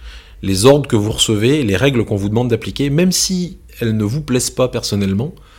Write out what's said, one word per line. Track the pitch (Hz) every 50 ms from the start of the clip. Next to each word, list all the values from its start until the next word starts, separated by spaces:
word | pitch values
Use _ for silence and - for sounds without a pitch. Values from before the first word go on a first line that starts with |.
| - - - - - - - - -
les | 95 98 92 101
ordres | 131 143 147 135 -
que | 123
vous | 107 101 107 110
recevez, | - - - 110 101 107 120 143 156 143
les | 101 95
règles | 90 131 143 139 120 104
qu'on | - 113
vous | 101 98 101
demande | 107 117 123 123
d'appliquer, | 117 110 - 101 95 - 139 143
même | 139 151 180 185 180
si | - - - 190 180 180 160 185 - - - - -
elles | 120 113 110
ne | 110 107
vous | 101 120 156 147
plaisent | 143 127 123 113 -
pas | - - 131 123
personnellement, | - 117 107 - - 101 101 98 95 98 123 165 190 - - - -